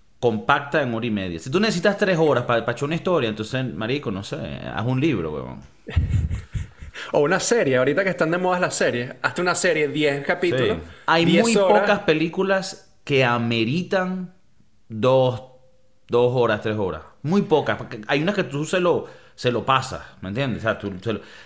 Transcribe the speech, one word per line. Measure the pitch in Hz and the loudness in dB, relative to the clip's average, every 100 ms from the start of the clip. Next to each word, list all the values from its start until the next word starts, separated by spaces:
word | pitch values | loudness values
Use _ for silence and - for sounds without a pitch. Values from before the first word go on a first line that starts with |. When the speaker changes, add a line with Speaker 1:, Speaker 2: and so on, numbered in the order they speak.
| _ _ | _ _
Speaker 1:
compacta | 123 110 - 147 147 160 | 0 0 2 0 2 -2
en | 131 | 0
hora | 113 117 | -2 -2
y | |
media. | 104 92 82 | -2 -4 -6
Si | 131 | -2
tú | 170 | 0
necesitas | 214 170 208 202 | 0 2 0 2
tres | 196 165 | 2 4
horas | 160 123 123 | 4 2 2
pa-, | 117 110 | 0 0
pa | |
echar | 120 143 | -4 -4
una | 165 | -2
historia, | 190 170 113 | 0 0 0
entonces, | 104 107 131 127 | -4 -4 -4 -4
marico, | 76 110 143 127 | -4 -4 -4 -4
no | 95 | -6
sé, | 104 143 | -8 -8
haz | 85 69 62 62 113 | -8 -10 -8 -4 -2
un | 127 | 0
libro, | 160 107 80 | 0 0 -2
huevón. | 73 64 55 - - - | -6 -10 -14 -18 -20 -4
Speaker 2:
<laughs> | - - - - - - - - - - - - | -2 0 0 -2 -4 -8 -10 -10 -14 -18 -16 -2
O | 151 | 0
una | 147 185 | 2 2
serie, | - 233 151 127 | 2 2 2 2
ahorita | 131 147 190 | 2 2 -2
que | |
están | - 160 | 0 0
de | 175 | 0
moda | 185 180 | 0 0
las | 170 - | 0 0
series, | 170 123 127 - | 0 -2 -6 -6
hazte | - - | -4 -2
una | 180 | 0
serie, | 170 180 156 147 | 2 2 2 0
diez | 147 147 143 139 | 2 0 0 -2
capítulos, | 175 175 131 110 85 | -2 0 2 0 -2
Speaker 1:
Sí. | - - - | -6 -8 0
Hay | 165 170 | 2 4
Speaker 2:
diez | 185 | 4
Speaker 1:
muy | 233 214 | 4 4
Speaker 2:
horas. | 196 208 | 6 4
Speaker 1:
pocas | 202 202 | 4 2
películas | 202 156 165 180 196 190 185 - - _ | 2 2 0 -2 0 0 -2 -10 -18 _
que | - 135 123 | 0 2 4
ameritan | 120 117 117 113 170 175 190 185 185 180 - _ _ - _ _ | 2 0 2 2 0 0 -2 0 -4 -8 -14 _ _ -20 _ _
dos, | 110 127 131 131 113 - - _ _ _ _ - | 0 4 4 4 0 -10 -20 _ _ _ _ -2
dos | 120 123 | 2 2
horas, | 123 113 107 | 2 2 0
tres | 113 107 | -2 -2
horas. | 92 78 - - | -4 -6 -12 -10
Muy | 143 196 | 0 0
pocas, | - 151 117 104 | 4 2 2 -4
porque | - 113 - | -6 -12 -2
hay | 143 | 0
unas | 170 | 0
que | 208 135 | -2 -4
tú | 139 | -4
se | 156 185 | -2 0
lo, | 175 123 - - - - | 2 2 -2 -14 -20 -4
se | 123 | -2
lo | 117 127 | 0 2
pasas, | 131 - 76 - - | 0 0 -8 -12 -12
¿me | 92 | -8
entiendes? | 104 139 92 | -4 -4 -2
O | |
sea, | 110 - | -2 -2
tú | 101 92 | -6 -6
se | 113 | -6
lo... | 101 - - | -6 -8 -20